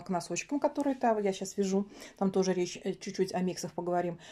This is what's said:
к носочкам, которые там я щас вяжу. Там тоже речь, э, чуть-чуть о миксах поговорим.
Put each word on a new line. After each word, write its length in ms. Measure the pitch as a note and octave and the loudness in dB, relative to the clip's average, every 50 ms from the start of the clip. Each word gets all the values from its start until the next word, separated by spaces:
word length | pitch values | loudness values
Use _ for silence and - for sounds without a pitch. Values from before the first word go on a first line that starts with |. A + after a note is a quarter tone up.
| F3 | 0
к 20 | - | 0
носочкам, 500 | F#3 E3+ - - F3 - - - C#4+ C#4 | -2 -2 -2 -2 -4 -6 -4 -2 -2 0
которые 380 | - D4 D4 D4 C#4 C#4 C4 | 2 2 2 2 0 0 0
там 260 | B3+ - A#3 A3 G#3+ G3+ | 2 2 2 2 4 2
я 120 | G3 F#3+ | 0 0
щас 240 | - F#3+ F#3+ - G3+ | 0 -6 -6 -2 -2
вяжу. 280 | G3+ F#3+ F#3+ G3 G3+ - - - - - - | 0 2 2 2 0 0 -6 -16 -18 -18 -4
Там 140 | - G3 F#3+ | 0 0 2
тоже 240 | F#3+ G3 F#3 F#3 F3+ | 4 4 4 4 2
речь, 240 | F3+ F3+ F3+ - - - | 2 0 0 -2 -6 -6
э, 120 | G3 F#3 | -6 -6
чуть-чуть 400 | - - G#3 F#3+ - F#3 F#3 - | -4 -8 -6 0 0 0 0 2
о 60 | F3+ | 0
миксах 340 | F#3 F#3 E3 - - F3 - | 0 0 -2 -2 -6 -6 -6
поговорим. 440 | - F3 F3 F3 F3 F3 F3 F3 - - - | -4 -2 0 0 2 0 0 -4 -6 -12 -18